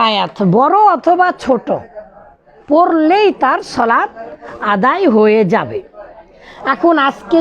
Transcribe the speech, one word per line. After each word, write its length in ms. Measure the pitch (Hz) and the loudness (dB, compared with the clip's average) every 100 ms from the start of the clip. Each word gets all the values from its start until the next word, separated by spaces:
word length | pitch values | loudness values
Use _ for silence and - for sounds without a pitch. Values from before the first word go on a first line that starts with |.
| 226 | 0
আয়াত, 280 | 208 180 - 196 202 | -2 -4 -2 0 2
বড় 200 | 285 392 427 | 2 4 2
অথবা 340 | 320 - 359 359 359 | 2 0 2 0 -2
ছোট, 240 | - 247 - 151 - - - - - _ _ - - | -2 -2 -2 -8 -10 -20 -20 -20 -20 _ _ -14 -2
পড়লেই 600 | 302 359 330 311 392 403 - | 2 2 2 2 2 0 0
তার 180 | 262 349 381 | -2 -2 -6
সালাত 360 | - 233 247 403 - 226 - - - 214 | -4 0 0 -2 -8 -20 -20 -20 -8 -4
আদায় 320 | 202 240 349 359 | 0 0 0 2
হয়ে 280 | 220 214 214 190 | 2 4 2 2
যাবে। 260 | 202 156 202 - - - - - - - - 262 | -2 -4 -10 -12 -20 -20 -20 -20 -20 -20 -10 -6
এখন 220 | 269 339 320 277 | -2 0 2 0
আজকে 300 | - - 330 | -4 -2 2